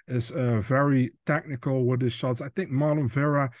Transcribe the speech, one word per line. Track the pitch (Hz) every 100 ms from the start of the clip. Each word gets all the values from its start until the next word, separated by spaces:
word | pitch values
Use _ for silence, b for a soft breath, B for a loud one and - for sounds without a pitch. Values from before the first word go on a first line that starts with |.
| -
is, | 123 117
uh, | - 123 113
very | 95 135 143 131 127 - -
technical | 151 - 135 147 131
with | 123 127
his | 123
shots. | - 127 123
I | 139
think | - 180
Marlon | 135 151 151 127
Vera | 139 147 143 135 B